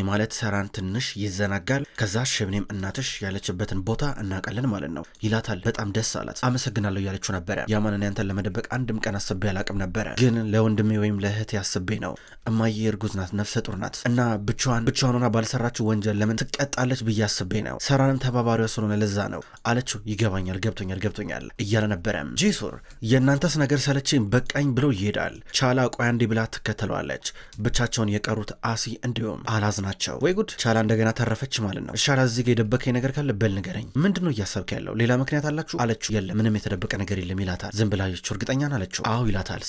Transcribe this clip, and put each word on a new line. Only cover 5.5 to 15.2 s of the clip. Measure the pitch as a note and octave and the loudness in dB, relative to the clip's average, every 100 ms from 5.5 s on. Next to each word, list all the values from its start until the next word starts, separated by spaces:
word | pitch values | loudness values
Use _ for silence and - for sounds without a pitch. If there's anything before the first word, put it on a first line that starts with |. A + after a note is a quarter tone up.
| F#2+ | -4
በጣም | A#2 A2+ G#2 | -2 -2 -2
ደስ | G#2 G#2+ | 0 0
አላት። | - G#1+ - | -2 -4 -2
"አመሰግናለሁ" | B2 B2+ - G2+ G2+ G2 | 0 0 0 -2 -2 0
እያለችው | G2 F#2+ - | -2 -4 -4
ነበረ። | F#2+ E2+ - - | -4 -2 -4 0
ያማን | G#2+ G#2 G2+ | 2 2 0
"እኔ | G2+ | 0
አንተን | G#2 G2 | -2 -2
ለመደበቅ | G2 G2+ F#2 - | -2 -2 -4 -4
አንድም | A#2+ A#2 A2 | -2 -2 -2
ቀን | - G2+ | -2 -2
አስቤ | - F#2+ G#2 | -2 0 0
አላውቅም | F#2+ - G2 | 0 -2 -2
ነበረ፣ | F#2 G#2+ G#2 - | -2 -2 -2 2
ግን | B2 A#2 A2 | 4 4 2
ለወንድሜ | A2 A2 G#2+ G#2+ G#2+ | 4 4 4 2 2
ወይም | G#2+ G2+ | 2 2
ለእህቴ | G2+ G#2+ G#2+ G#2 | 0 -2 -2 -2
አስቤ | F#2 G2+ F2+ G#2+ | 0 -2 -2 -2
ነው። | F#2 - - - - | -4 -8 -14 -10 -2
እማዬ | A2+ A2+ G#2+ | 2 2 2
እርጉዝ | A2 G#2 G#2 | 0 0 -2
ናት፣ | G2 F2 | -2 -2
ነፍሰ | G2+ G#2 A#2 | -2 -2 -2
ጡር | - F#2+ | -2 -4
ናት | - - | -6 -4
እና | B2 A#2+ A#2+ G#2+ | 0 2 2 0
ብቻዋን | G#2 A#2 C3+ A#2+ A#2+ | -2 0 2 2 2
ብቻዋን | C3 C3 | 2 2
ሆና | B2 | 4